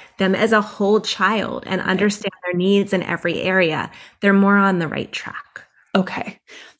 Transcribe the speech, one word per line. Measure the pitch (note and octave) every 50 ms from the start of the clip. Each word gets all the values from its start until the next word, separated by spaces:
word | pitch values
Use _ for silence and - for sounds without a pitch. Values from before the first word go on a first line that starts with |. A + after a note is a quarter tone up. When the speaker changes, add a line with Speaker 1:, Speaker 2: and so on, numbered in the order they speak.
| - - _
Speaker 1:
them | - G3 F#3 F#3+
as | - G#3+ G#3+
a | A3 G#3+
whole | G3+ G#3 - - G3+ G3 G#3+ G#3
child | G#3 - - - F#3+ G3 A3 G#3 - - B1 B1 -
and | - F#3+ F#3
Speaker 2:
Right. | - -
Speaker 1:
understand | F#3 F#3 G3+ G#3+ G3+ - - G3 - - -
their | F3+ F3+
needs | F3 F3+ G3 G3+ G3+ G3 G3 G3
in | F3+
every | - - E3+ E3+ - F3 E3 -
area." | - F#3 F#3+ F#3+ F3+ D#3+ D#3 C3+ - - - - - - _ -
They're | - G3+
more | G3 G3 G3 G3 G3+
on | G3+ G3 G3 F#3+ F3
the | E3 D3+
right | - - - -
track. | - - - - - - - _ - - - _ _ _ _ _ -
Speaker 2:
Okay. | G3 F#3 - - - - - - _ _ - - - - - _